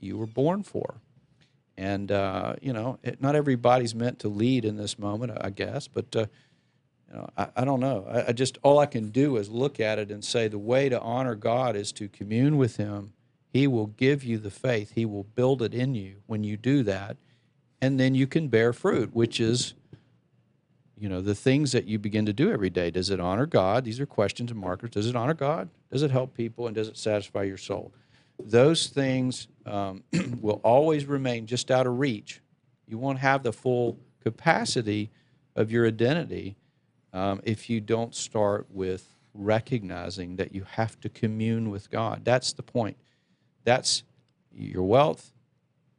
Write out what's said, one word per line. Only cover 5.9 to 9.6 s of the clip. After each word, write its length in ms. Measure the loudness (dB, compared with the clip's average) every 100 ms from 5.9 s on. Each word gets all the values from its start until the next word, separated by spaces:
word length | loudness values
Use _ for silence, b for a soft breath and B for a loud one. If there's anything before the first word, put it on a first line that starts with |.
| -8 -4
uh, 120 | -2 -2 b b b b b _ _ _
you 60 | -14
know, 120 | -10 -6
I, 120 | -4 -2
I 80 |
don't 160 | 0 0
know. 260 | 0 -2 -2
I, 180 | -2 0
I 40 |
just, 260 | 0 -2 2
all 160 | 6 6
I 80 | 4
can 240 | 0 -2
do 260 | 2 2 2
is 120 | -2
look 320 | -2